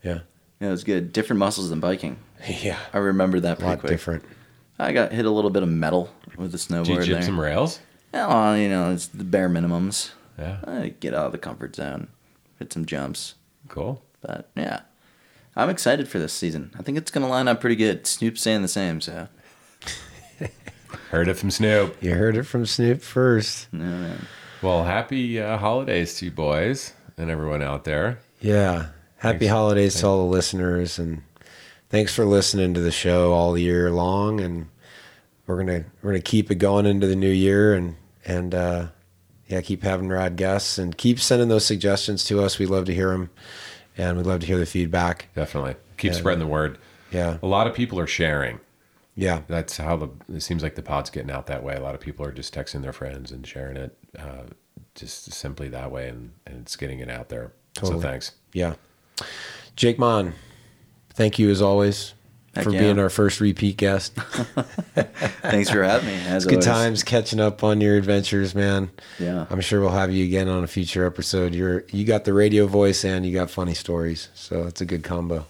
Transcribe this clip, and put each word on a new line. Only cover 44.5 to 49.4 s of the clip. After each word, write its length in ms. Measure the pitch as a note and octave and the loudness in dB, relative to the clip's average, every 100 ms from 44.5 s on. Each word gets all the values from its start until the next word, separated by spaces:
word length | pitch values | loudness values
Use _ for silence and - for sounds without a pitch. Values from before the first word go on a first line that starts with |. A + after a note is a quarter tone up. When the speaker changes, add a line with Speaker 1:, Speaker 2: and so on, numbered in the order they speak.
| F#2 | 0
Speaker 1:
the 80 | E2+ | 0
feedback. 600 | F#2 F2 F2+ F2 F2 - | -2 0 2 0 -2 -8
Speaker 3:
Definitely. 400 | - D2+ D2 C2+ C2 _ - | -6 -4 -4 -6 -8 _ -4
Keep 140 | G2+ | -2
Speaker 1:
And 60 | E2+ | 0
Speaker 3:
spreading 220 | F2 F2 | 0 0
the 60 | D#2+ | 0
word. 300 | D2+ D2+ - - - - | 0 -2 -4 -20 -20 -8
Speaker 1:
Yeah. 280 | F2+ E2+ E2 | -2 -2 -2
Speaker 3:
A 40 | G2 | 0
lot 200 | G2 A2+ | 2 0
of 80 | |
people 240 | A#2 A#2+ F#2+ | 0 -4 -2
are 80 | D#2+ | -4
sharing. 540 | - D#2+ D2 C2+ A#1 _ _ _ _ _ - | 0 0 0 -4 -8 _ _ _ _ _ -4
Speaker 1:
Yeah. 240 | F#2+ E2+ | -2 -2